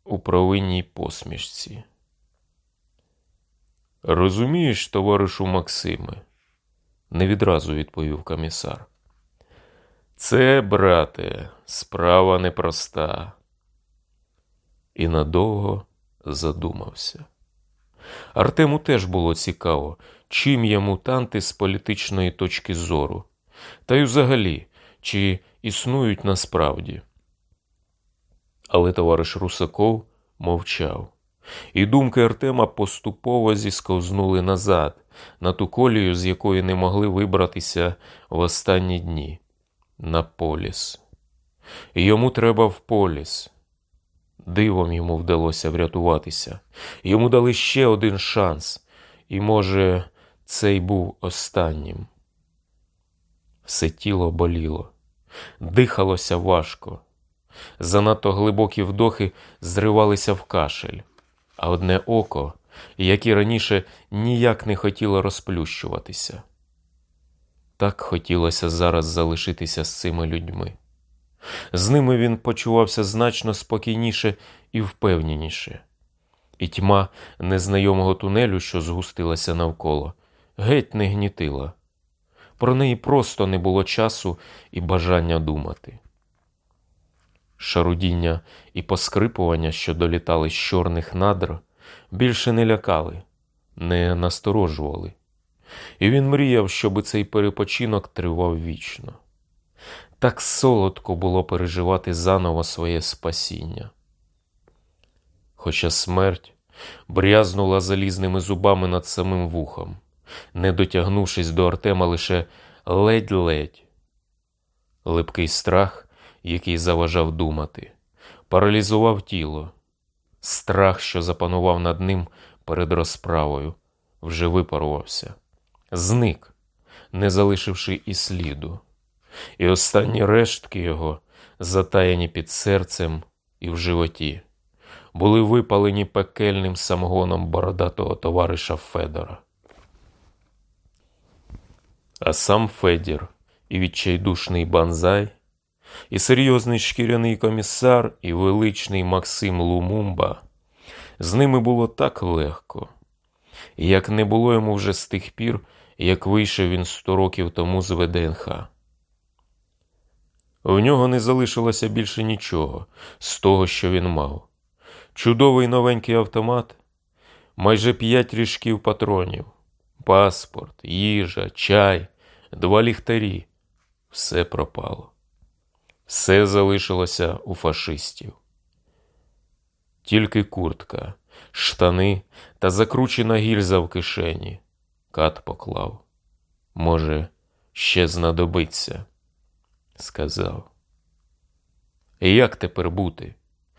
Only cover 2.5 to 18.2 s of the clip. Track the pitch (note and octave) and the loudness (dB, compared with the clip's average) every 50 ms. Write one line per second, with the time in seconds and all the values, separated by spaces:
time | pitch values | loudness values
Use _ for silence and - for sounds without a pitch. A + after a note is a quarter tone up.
2.5 | _ _ _ _ _ _ _ _ _ _ _ _ _ _ _ _ _ _ _ _ | _ _ _ _ _ _ _ _ _ _ _ _ _ _ _ _ _ _ _ _
3.5 | _ _ _ _ _ _ _ _ _ _ - - D#2+ F2 F2+ F#2+ F#2 G#2+ A#2+ C3 | _ _ _ _ _ _ _ _ _ _ -4 0 2 2 2 2 2 2 0 0
4.5 | D#3+ F3 E3 C#3 G#2+ - - - - G2+ F#2+ G#2 G2+ G2 G2 F2+ - - G2 F#2 | 2 2 2 0 0 -2 -4 -4 -2 0 2 2 2 2 2 0 -2 -4 -2 -2
5.5 | F#2 F#2 E2+ - - - - E2+ E2+ - F2+ - G2+ G2+ - _ _ _ _ _ | 0 -2 -2 -4 -6 -6 -6 -6 -6 -6 -8 -12 -14 -16 -18 _ _ _ _ _
6.5 | _ _ _ _ _ _ _ _ _ _ _ _ - E2+ F#2 F#2+ G#2 G2 G2+ G2 | _ _ _ _ _ _ _ _ _ _ _ _ -2 0 0 2 2 2 2 2
7.5 | E2+ D2+ D#2 D#2 D2+ D#2 D2+ - - E2 D#2 D2+ D2+ D2+ - - D#2+ E2 D#2+ D#2+ | 2 2 0 -2 -4 -4 -6 -6 -6 -6 -6 -6 -6 -8 -8 -8 -8 -6 -6 -6
8.5 | - - - - - - - - _ _ _ _ _ _ _ _ _ _ _ _ | -8 -8 -8 -8 -10 -12 -14 -20 _ _ _ _ _ _ _ _ _ _ _ _
9.5 | _ _ _ _ _ _ _ _ _ _ _ _ _ - - - - B2 C3 C3 | _ _ _ _ _ _ _ _ _ _ _ _ _ -8 -2 0 4 4 6 6
10.5 | C3+ C#3 A2 F#2+ G#2+ F#2 F#2+ F#2+ F2 E2 D2+ - - - - - - - - - | 6 4 4 2 2 4 6 6 6 4 4 0 -4 -10 -10 -10 -10 -10 -12 -16
11.5 | - _ _ - - - - - - F#2 F2 F2 F2 F#2 F#2 F#2+ F#2 F2+ F#2 F2+ | -18 _ _ -12 -10 -10 -8 -8 -4 0 4 6 6 6 6 6 4 4 2 0
12.5 | - - E2+ E2 E2 - - - - - D#2 D#2 - - F2+ G2 - _ _ _ | -2 -2 -4 -4 -4 -6 -8 -8 -4 -4 -4 -4 -4 -6 -10 -12 -16 _ _ _
13.5 | _ _ _ _ _ _ _ _ _ _ _ _ _ _ _ _ _ _ _ _ | _ _ _ _ _ _ _ _ _ _ _ _ _ _ _ _ _ _ _ _
14.5 | _ _ _ _ _ _ _ _ _ - E2 E2 E2 D#2+ D2+ D#2 D#2+ F2 G2+ A2 | _ _ _ _ _ _ _ _ _ -4 -2 0 0 0 0 0 0 0 0 0
15.5 | G#2+ G2+ G2+ G2+ G2+ G2+ - _ _ _ _ _ _ _ - D2 C#2 C2+ D#2+ D2+ | 0 -2 -4 -4 -4 -6 -8 _ _ _ _ _ _ _ -12 -10 -8 -4 -4 -4
16.5 | D2+ E2+ E2 E2 E2+ - - - - - - - - D#3 D3 - _ _ _ _ | -4 -4 -6 -8 -8 -10 -12 -14 -14 -12 -12 -12 -12 -14 -18 -20 _ _ _ _
17.5 | _ _ _ _ _ _ _ _ _ _ - - - - | _ _ _ _ _ _ _ _ _ _ -20 -20 -20 -20